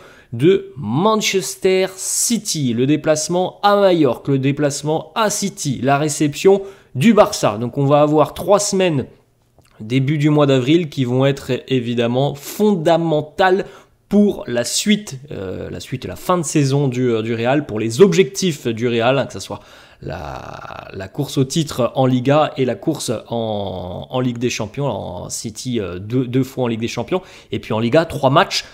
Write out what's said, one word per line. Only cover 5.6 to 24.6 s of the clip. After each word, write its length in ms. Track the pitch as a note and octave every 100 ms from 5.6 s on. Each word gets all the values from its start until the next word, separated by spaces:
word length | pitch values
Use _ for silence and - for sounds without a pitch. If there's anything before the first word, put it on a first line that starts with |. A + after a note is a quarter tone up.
| D3 A2+
la 160 | B2+ C#3
réception 640 | D3+ D3 D3 - F#3+ G3 - - _
du 220 | B2+ G#3+ G#3
Barça. 420 | F#3 - B2 G#2
Donc 220 | A#2+ C#3+
on 60 | C#3
va 180 | D3
avoir 320 | D3+ D3+ C3+ -
trois 240 | E3 G3+
semaines 480 | - F#3+ F#3 C#3 G#2 _ _ _ _ _ _ -
début 400 | A2 C3 C3+ D#3
du 100 | D3+
mois 160 | D3 C#3
d'avril 440 | C3+ B2 E3+ D#3
qui 140 | C#3+
vont 220 | A#2+ B2+ C#3
être 260 | C#3 - B2 -
évidemment 680 | C3 A#2 A#2+ A#2 B2 D3 C#3+
fondamentales 1300 | - - G#3+ F#3 D#3 E3 E3 D3+ D3+ - F#3 F#3+ - - _ _ -
pour 360 | G3+ G#3 - -
la 180 | A#2+
suite, 560 | A#2+ - G3+ G#3 G#3 C3 C#3+
euh, 360 | - F#2+ F#2+ F2+
la 80 | F#2
suite, 260 | - C3 G2
la 100 | F2
fin 220 | - F3+
de 60 |
saison 440 | D3+ D#3 C#3 C#3+ C#3
du, 220 | B2 B2+
euh, 140 | A2+
du 100 | A2+
Real, 320 | A2+ A#2+ D3+ D3
pour 140 | G#2+
les 200 | A2+ A#2+
objectifs 680 | G3 E3+ - - F#3 C#3+ A#2+
du 200 | A2 A#2+
Real, 300 | A#2 A#2+ C3+
hein, 80 | G#2+
que 80 |
ce 60 | G2+
soit 220 | - G2+ - - - -
la, 840 | - E2 C#2+ B1+ - - - - -
la 140 | F#2+ F#2
course 320 | - C3+ C#3
au 40 |
titre 480 | C3+ E3+ D3 - A#2 C#3
en 100 | C3
Liga 480 | B2+ B2+ D3+ D3 -
et 100 | B2
la 100 | A2
course 360 | - D3 - A2 -
en, 760 | A#2 A2 G#2 F#2+ F#2 F2+ F#2 -
en 80 | B2+
Ligue 180 | B2+ A#2
des 140 | A#2+
Champions, 340 | -